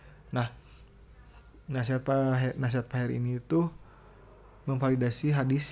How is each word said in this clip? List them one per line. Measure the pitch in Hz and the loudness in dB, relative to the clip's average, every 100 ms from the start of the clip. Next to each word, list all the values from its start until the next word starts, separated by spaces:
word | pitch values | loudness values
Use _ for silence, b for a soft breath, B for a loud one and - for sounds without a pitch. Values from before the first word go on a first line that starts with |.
| B B B | B B B
Nah, | 127 117 - B B B - - - - - - - - | -2 -2 -6 B B B -20 -20 -20 -20 -20 -20 -20 -6
nasihat | 131 120 131 | -4 0 0
Pak | 135 135 135 127 | 2 2 4 2
He-, | 127 135 | 0 0
nasihat | 123 127 120 | -2 -2 -2
Pak | 127 | -2
Heri | 123 123 | -2 -2
ini | 120 123 | -2 -4
tuh | - 165 170 - B B B B B - - - | 0 0 0 -4 B B B B B -20 -20 -12
memvalidasi | - 131 135 131 123 113 147 143 | -4 0 2 2 0 0 0 2
hadis | 131 139 147 | 2 0 0